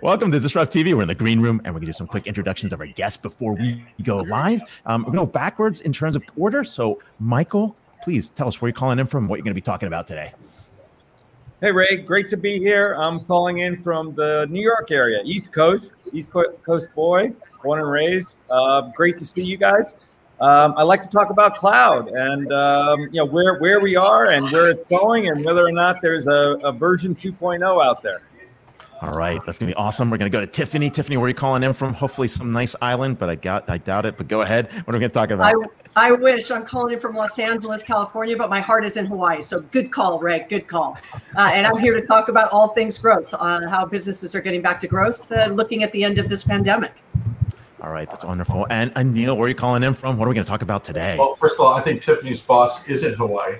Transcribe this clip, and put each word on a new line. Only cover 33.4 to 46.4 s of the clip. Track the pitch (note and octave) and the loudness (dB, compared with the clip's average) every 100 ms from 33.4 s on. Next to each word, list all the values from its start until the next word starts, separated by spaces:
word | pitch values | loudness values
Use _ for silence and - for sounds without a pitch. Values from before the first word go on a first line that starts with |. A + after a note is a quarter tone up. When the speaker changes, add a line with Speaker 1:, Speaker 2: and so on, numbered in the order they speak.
| F#2 G2 - | -4 -4 -4
Speaker 1:
I | E2+ | -8
doubt | F2+ G2 G#2+ | -4 -2 -2
it. | - | -6
But | - | -4
go | G#2+ | -2
ahead. | G#2 A2+ B2 | 0 0 -2
What | A3 - | -8 -6
are | A#2 | -2
we | |
gonna | A#2 | 0
talk | B2 A2 | 0 0
about? | G#2 G#3 A3 A3 _ - - | 2 4 4 -2 _ -4 2
Speaker 3:
I, | A#3+ | 4
I | |
wish. | B3 B3+ B3 A3+ | 6 4 2 -2
I'm | A#3 A3 | -8 -6
calling | B3 A#3+ A#3 | -4 -4 -4
in | |
from | A#3+ A3 | -6 -6
Los | G#3+ - | -6 -4
Angeles, | A3 A3+ A3 G#3+ | -4 -4 -6 -10
California, | G#3+ A3 G3+ A3 A3 A3+ | -2 -2 -2 -6 -6 -4
but | A3 | -2
my | G3 | -4
heart | F#3+ A3 | 0 0
is | G#3+ G#3 | 0 -6
in | G3 | -6
Hawaii. | G3+ F3 D#3 | -2 0 -2
So | D3+ F#3 | -4 -8
good | D#3 C4 B3+ | -2 -2 -2
call, | - F#3+ E3 | -2 -2 0
Ray. | E3+ E3+ E3 | -2 -4 -4
Good | G#3 - | -6 -4
call. | E3+ - - - - - - | -4 -4 -6 -16 -18 -10 2
Uh, | G3+ | 2
and | G3 G#3 | 4 2
I'm | A3+ | 2
here | A#3 | 2
to | A3+ A3 | 2 4
talk | A3 A3 | 4 6
about | A3+ A3 | 4 4
all | G#3 G#3+ | 4 4
things | G#3+ A3 G3+ | 4 -2 0
growth, | A3+ G3 - | 4 4 2
uh, | - E3+ F3 E3+ | -4 -2 -2 -2
how | F#3 F3+ | -2 -2
businesses | G3 F#3 F#3+ F3+ G3 | -4 -6 -8 -8 -6
are | |
getting | F#3+ F3+ | -4 -2
back | F3 F3 | -2 -2
to | F3+ | -2
growth, | F#3+ G3+ A#3 - | 0 0 0 -4
uh, | A3+ A3 | 0 2
looking | G3 A3 A3 | 2 -2 0
at | G#3+ | -2
the | G#3 | 0
end | G3+ G3+ | 0 0
of | G3 | -2
this | G3 | -2